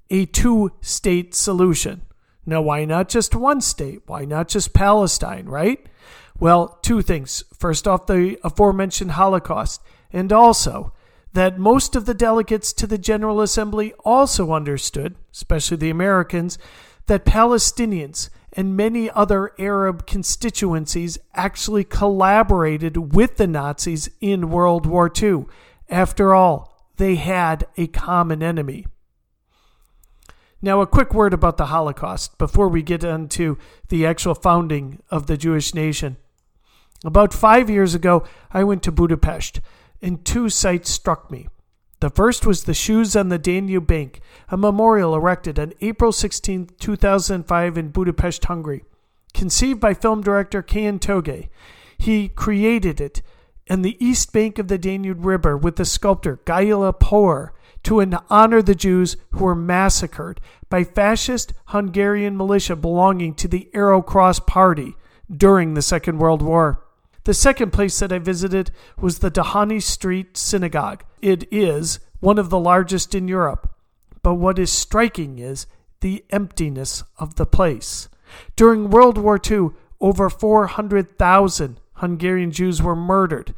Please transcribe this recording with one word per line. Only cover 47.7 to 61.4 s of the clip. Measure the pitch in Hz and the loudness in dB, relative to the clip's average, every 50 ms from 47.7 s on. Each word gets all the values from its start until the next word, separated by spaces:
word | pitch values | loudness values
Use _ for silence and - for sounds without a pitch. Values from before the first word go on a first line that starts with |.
| 160 170 | -4 -6
in | 160 151 | -6 -6
Budapest, | 147 190 185 175 160 - - 175 170 - - | -4 -2 -2 -2 -2 -2 -2 -4 -4 -4 -4
Hungary. | - 175 165 156 151 139 - - - _ _ _ _ _ _ _ _ - | -4 -4 -4 -8 -8 -10 -12 -12 -18 _ _ _ _ _ _ _ _ -4
Conceived | - 196 175 - - 247 269 269 208 | -2 -2 0 0 0 0 0 0 0
by | 233 214 190 | 0 0 0
film | - - 226 220 214 | 0 0 -2 0 0
director | 196 202 202 202 196 196 - 196 175 | 0 0 0 0 -2 -2 -6 -8 -4
Kaan | - - 214 214 208 202 180 | -4 -2 -2 -2 -2 -4 -4
Toge, | - - 202 185 151 151 131 82 - - - _ - - - - - _ _ - | -2 -2 -2 -2 -2 -4 -8 -10 -12 -16 -18 _ -20 -20 -20 -20 -20 _ _ -4
he | - 220 220 214 202 190 | -2 0 0 0 0 -4
created | - - - 214 208 196 214 226 233 226 185 175 147 - | -6 -6 -4 -2 0 2 2 2 2 0 0 -2 -4 -4
it | 143 143 - - - - - _ _ _ _ - - - | -8 -6 -6 -8 -8 -10 -14 _ _ _ _ -16 -8 -4
in | 185 185 | -2 -2
the | 185 196 240 - | -2 -2 -2 -2
east | 247 247 254 - - - | 0 0 0 0 -2 0
bank | - 214 220 220 208 - | 0 0 0 0 -2 -6
of | 202 185 | -4 -4
the | 202 185 | -4 -4
Danube | 165 190 190 196 196 190 185 170 175 | -4 -4 -4 -4 -4 -6 -6 -4 -2
River | 190 190 180 160 160 143 143 | 0 0 2 2 0 0 0
with | 147 175 165 | -2 -2 -2
the | - 180 | -2 -4
sculptor | - - - - 202 190 - - 156 131 - - | -4 -4 -2 0 0 0 0 -2 -6 -8 -8 -6
Gyula | - 170 185 196 214 214 196 196 190 185 - | -4 0 0 2 2 2 2 0 0 2 2
Pohor | - - 202 208 208 185 156 131 143 - - - - _ - - - | 2 4 4 4 4 4 2 0 -4 -10 -16 -20 -20 _ -18 -8 -4
to | - 220 214 | 0 2 2
an-, | 196 190 180 170 - - | 2 0 -2 -6 -2 2
honor | 208 208 220 226 226 226 | 6 6 6 6 6 4
the | 202 202 196 | 4 4 2
Jews | 170 - 190 185 185 180 170 - - - - | 2 2 2 2 2 2 0 -2 -8 -10 -8
who | - 170 190 | -4 -2 0
were | 185 175 | 0 0
massacred | 170 170 175 180 180 196 196 - - 190 160 - - 151 175 190 - - - - - - - | 0 0 0 0 2 2 2 2 0 -2 -6 -8 -10 -12 -12 -12 -14 -14 -16 -18 -20 -8 -2
by | 190 180 175 | 0 0 0
fascist | 180 - 214 202 208 226 226 - - 254 233 | 0 2 2 2 2 2 0 -2 -4 -4 -4